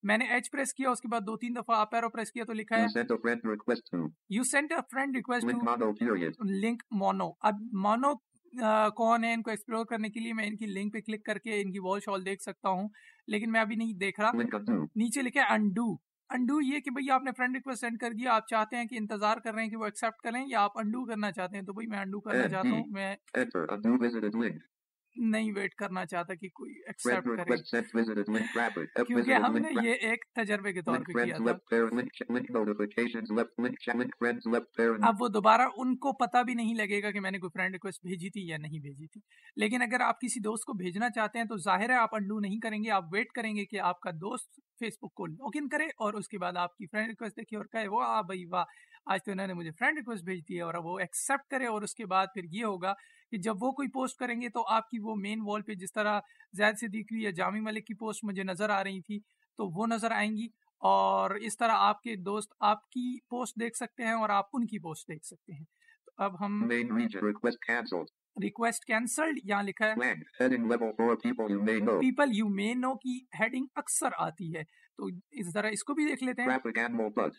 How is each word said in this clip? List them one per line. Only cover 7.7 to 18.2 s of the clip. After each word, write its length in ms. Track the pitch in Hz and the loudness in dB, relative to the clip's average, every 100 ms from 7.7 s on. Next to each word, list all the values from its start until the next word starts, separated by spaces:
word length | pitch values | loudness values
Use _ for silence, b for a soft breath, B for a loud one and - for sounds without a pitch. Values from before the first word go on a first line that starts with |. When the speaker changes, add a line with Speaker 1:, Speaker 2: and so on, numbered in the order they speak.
Speaker 1:
مونو، 400 | 196 202 226 277 285 _ _ _ 254 | 0 2 4 2 0 _ _ _ -2
آ، 240 | 220 214 214 | 2 4 4
کون 360 | 214 226 233 | 4 4 4
ہے، 100 | 226 | 4
ان 80 | 233 | 0
کو 80 | 220 | 0
ایکسپلور 360 | 214 - 226 226 | -4 -2 -2 0
کرنے 220 | 226 214 | -2 -2
کے 120 | 220 | -4
لیے 120 | 233 | -4
میں 140 | 220 208 | -2 -4
ان 100 | 208 | -4
کی 100 | 220 | -4
لنک 280 | 190 202 | -2 -2
پہ 60 | 208 | -4
کلک 240 | 214 214 | -6 -6
کر 140 | - 202 | -4 -4
کے 220 | 233 208 | -2 -2
ان 120 | 202 | 0
کی 60 | 190 | -2
وال 220 | 180 202 | -2 -2
شال 260 | 202 196 190 | -2 -4 -4
دیکھ 160 | 196 | -6
سکتا 260 | - 185 202 | -8 -4 -2
ہوں، 200 | 185 208 B B B - | 0 -2 B B B -4
لیکن 260 | 208 226 | -2 2
میں 80 | 226 | 2
ابھی 160 | 220 214 | 2 0
نہیں 160 | 226 | -2
دیکھ 280 | 196 190 185 | -2 -4 2
رہا۔ 80 | 214 | 2
Speaker 2:
Link 300 | 233 240 214 | 4 0 0
undo. 280 | 208 208 151 220 | 0 0 0 0
Speaker 1:
نیچے 260 | 233 269 | 0 2
لکھا 180 | 254 285 | 0 2
ہے 140 | 233 | 4
undo۔ 400 | 214 208 185 233 175 _ _ _ 240 | 4 4 2 0 -2 _ _ _ -2
undo 360 | 247 294 269 | 2 2 2
یہ 40 | 285 | 0
کہ 100 | 285 | -2
بھئی 200 | 254 269 | -4 2
آپ 120 | 262 | 2
نے 80 | 269 247 | 2 -2
فرینڈ 200 | 254 254 | -2 -2
ریکویسٹ 240 | - 254 | -4 -4
سینڈ 180 | 233 233 | -4 -2
کر 120 | 240 | -4
دیا، 240 | 220 | -2